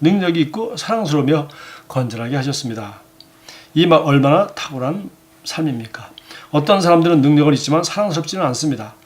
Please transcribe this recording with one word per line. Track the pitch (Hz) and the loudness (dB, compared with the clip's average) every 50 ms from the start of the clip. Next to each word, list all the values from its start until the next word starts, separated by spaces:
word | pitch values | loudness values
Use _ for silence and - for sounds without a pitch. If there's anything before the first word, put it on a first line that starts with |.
능력이 | 147 165 202 202 185 175 170 165 | 0 2 2 2 0 0 0 0
있고 | 151 156 - 220 226 - 240 - | -2 -2 -4 -6 -8 -8 -8 -10
사랑스러우며 | - - 226 226 214 151 147 147 127 135 160 151 147 - - - - - - - - | -6 -4 -4 -4 -2 -2 -2 0 0 0 0 0 -2 -6 -12 -20 -20 -20 -20 -20 -20
건전하게 | - - 135 127 117 107 110 117 120 139 | -8 -6 -6 -4 -4 -6 -8 -8 -6 -6
하셨습니다. | 139 127 143 135 - - 117 113 110 107 101 104 - - _ _ - _ _ _ _ _ - - - - _ - | -4 -4 -4 -6 -6 -8 -8 -10 -10 -12 -14 -16 -20 -20 _ _ -20 _ _ _ _ _ -20 -20 -20 -20 _ 0
이 | 151 175 | 2 4
마-, | 175 160 | 4 4
얼마나 | 151 - 139 139 139 135 139 151 180 202 | 4 4 4 4 4 4 4 4 2 2
탁월한 | 196 - - - - 151 127 127 135 170 202 190 - - _ _ _ _ _ - | 0 -4 -10 -12 -10 -8 -6 -6 -6 -6 -6 -8 -12 -16 _ _ _ _ _ -14
삶입니까? | - - - 160 151 127 117 113 110 - - - - - - - - - - - - | -10 -6 -4 -4 -2 -4 -4 -8 -10 -14 -16 -18 -20 -20 -20 -20 -20 -20 -20 -10 -4
어떤 | - 147 147 208 202 196 | -2 -2 2 2 2 2
사람들은 | 175 175 170 165 165 170 170 147 | 4 4 4 4 4 4 4 4
능력은 | 135 143 151 147 151 143 143 | 6 6 6 6 6 4 2
있지만 | 135 - 131 147 165 175 | 2 0 0 0 0 0
사랑스럽지는 | - - 202 208 202 156 165 - - 190 190 175 | -2 -4 -4 -2 -2 -2 -4 -6 -6 -4 -2 -2
않습니다. | 139 123 - 151 151 131 107 107 107 - - _ | -2 -2 -2 -2 -2 -4 -4 -6 -12 -18 -20 _